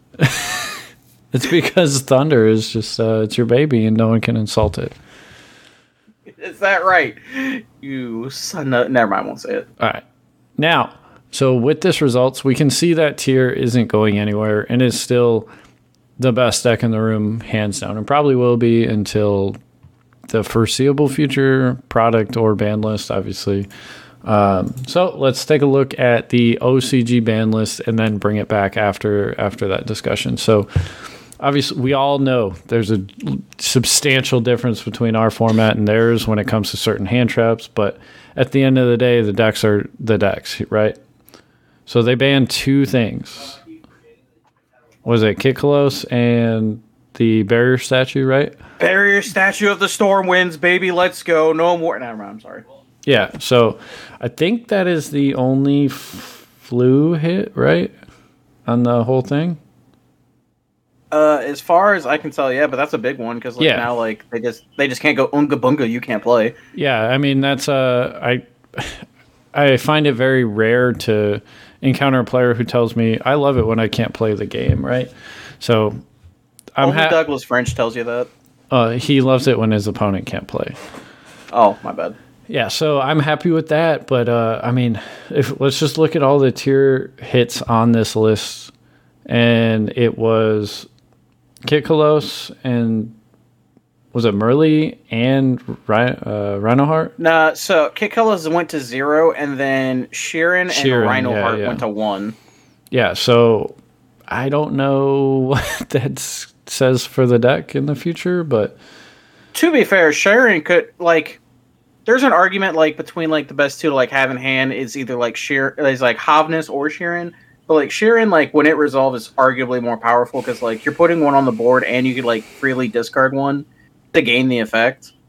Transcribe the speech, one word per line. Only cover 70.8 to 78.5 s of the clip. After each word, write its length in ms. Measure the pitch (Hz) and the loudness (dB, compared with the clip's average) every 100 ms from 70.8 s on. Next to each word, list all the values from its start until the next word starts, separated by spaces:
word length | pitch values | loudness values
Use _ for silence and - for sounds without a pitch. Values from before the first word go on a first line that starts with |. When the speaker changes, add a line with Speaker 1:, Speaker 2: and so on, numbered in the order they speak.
| 127 | 0
Speaker 1:
to 500 | 113 - 107 104 101 - - - _ | -2 -2 0 0 -4 -8 -20 -20 _
encounter 380 | 135 - 143 131 | -2 0 2 0
a 40 | |
player 300 | 120 127 123 | 0 0 2
who 100 | 117 | 0
tells 300 | 117 123 117 | 0 0 0
me, 240 | 117 113 110 | 0 0 0
"I 100 | 127 | 0
love 240 | 147 143 127 | 0 2 0
it 80 | 110 | 0
when 140 | 113 | 0
I 80 | 110 | -2
can't 260 | - 110 | -2 -4
play 180 | - 110 | -2 -4
the 120 | 104 104 | -2 -6
game," 400 | - 123 127 135 | -4 -2 -2 -2
right? 240 | 123 127 - - - - - | -4 -6 -12 -20 -20 -20 -12
So 360 | - 113 107 107 - _ - _ _ _ - - | 0 2 2 -4 -18 _ -20 _ _ _ -8 0
I'm 140 | 135 | 0
Speaker 2:
Only 120 | 151 | 2
Speaker 1:
ha- 80 | 160 | 2
Speaker 2:
Douglas 320 | 165 151 135 | 2 0 -6
French 320 | - 123 120 | -2 -2 -2
tells 200 | - 117 120 | -2 -4 -2
you 80 | |
that. 240 | 117 120 123 _ _ | -6 -6 -6 _ _